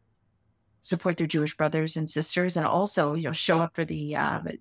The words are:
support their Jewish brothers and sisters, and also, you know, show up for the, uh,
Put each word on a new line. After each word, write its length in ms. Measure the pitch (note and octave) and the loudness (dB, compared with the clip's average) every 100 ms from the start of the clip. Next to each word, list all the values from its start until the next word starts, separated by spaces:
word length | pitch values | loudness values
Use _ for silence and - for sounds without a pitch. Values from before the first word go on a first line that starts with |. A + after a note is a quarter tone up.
| _ _ _ _ _ _ _ _ | _ _ _ _ _ _ _ _
support 360 | - E3+ F#3 E3+ | -4 -2 0 0
their 120 | D#3+ | 0
Jewish 280 | D#3+ D3+ - | 2 0 0
brothers 400 | D#3 D#3+ D#3 E3 | 0 0 -2 -2
and 140 | D#3 | -4
sisters, 460 | D3+ D#3+ - F3+ E3+ | -2 -2 0 0 2
and 100 | D#3 | 2
also, 480 | F3 G3+ - D3 | 2 2 2 2
you 80 | D#3 | 2
know, 100 | D3+ | -2
show 280 | D#3+ - E3 | 0 2 2
up 160 | E3 - | 2 -2
for 80 | |
the, 320 | D#3+ D#3 D3 D3 | -4 -4 -4 -2
uh, 240 | C#3+ D#3+ E3 - | 0 -2 -4 -10